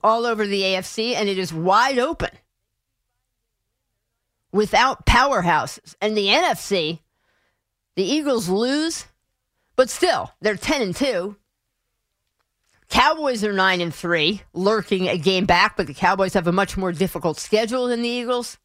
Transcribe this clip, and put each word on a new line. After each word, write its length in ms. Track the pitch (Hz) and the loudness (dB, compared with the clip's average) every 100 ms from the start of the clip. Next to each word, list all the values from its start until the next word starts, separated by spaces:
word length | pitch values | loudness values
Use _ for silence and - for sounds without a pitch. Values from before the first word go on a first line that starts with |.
all 220 | 208 226 240 | 0 2 0
over 200 | 220 208 | -2 -2
the 180 | 202 | 0
A 120 | 190 185 | 0 -2
F 80 | |
C, 300 | 185 - 226 | -4 -4 -4
and 160 | 214 202 | -2 -2
it 80 | 190 | -2
is 160 | 185 | -4
wide 440 | 160 175 202 262 262 | -4 2 4 4 2
open 320 | 262 339 - - _ _ _ _ _ _ _ _ _ _ _ _ _ _ _ _ _ _ _ _ _ | -2 -2 -8 -8 _ _ _ _ _ _ _ _ _ _ _ _ _ _ _ _ _ _ _ _ _
without 540 | 190 214 208 262 240 - | 0 2 4 2 0 2
powerhouses. 880 | 240 277 240 175 156 113 - - - | 4 4 2 2 2 0 -10 -20 -6
And 160 | 214 | -2
the 140 | 214 196 | 0 2
N 160 | 247 | 2
F 160 | 349 214 | 2 -2
C, 400 | - 196 156 165 _ _ _ _ _ _ _ _ _ - | -2 -2 -2 -8 _ _ _ _ _ _ _ _ _ -6
the 60 | |
Eagles 460 | 190 294 294 240 175 | -2 -2 0 -2 0
lose, 560 | 190 240 285 320 320 - _ _ _ _ _ _ - | -2 0 -2 -2 -6 -14 _ _ _ _ _ _ 2
but 120 | 262 | 2
still, 440 | - 359 208 - _ | 2 0 0 -4 _
they're 140 | 208 202 | -2 -2
ten 260 | - 294 | -2 0
and 120 | 208 | 0
two. 420 | 175 277 202 185 202 _ _ _ _ _ _ _ _ _ _ _ _ _ _ _ | 0 -2 -2 -4 -10 _ _ _ _ _ _ _ _ _ _ _ _ _ _ _
Cowboys 520 | - 269 320 294 240 | 2 2 2 -2 -2
are 80 | 208 | -2
nine 260 | 196 190 180 | 2 2 2
and 140 | 170 | -2
three, 480 | - 175 170 156 104 - | -6 -2 0 0 -2 -8
lurking 560 | 160 196 220 - 190 180 | -2 0 0 0 -2 0
a 80 | 170 | 0
game 300 | 156 185 190 | 0 0 2
back, 300 | 175 208 - | 4 4 0
but 100 | 151 | -6
the 80 | |
Cowboys 400 | 143 180 190 190 | 0 0 2 0
have 140 | 196 170 | 0 0
a 40 | |
much 240 | 180 190 - | 0 0 -2
more 160 | 185 | -4
difficult 460 | 165 180 175 175 151 | -2 -4 -2 -6 -6
schedule 480 | - 214 226 254 247 | 0 0 2 -2 -2
than 160 | 240 | -2
the 60 | 240 | -2
Eagles. 500 | 247 240 247 240 - | -4 -4 -4 -4 -14